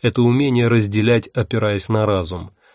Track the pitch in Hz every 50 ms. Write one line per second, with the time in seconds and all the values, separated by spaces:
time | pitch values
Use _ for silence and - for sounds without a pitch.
0 | - 117 - 127 120 120 123 135 143 139 123 123 120 117 117 113 104 101 101 107
1 | 107 117 120 113 - - - 123 104 - 120 110 107 104 101 98 - - 110 107
2 | 107 107 101 92 85 82 90 87 87 95 - _ _ _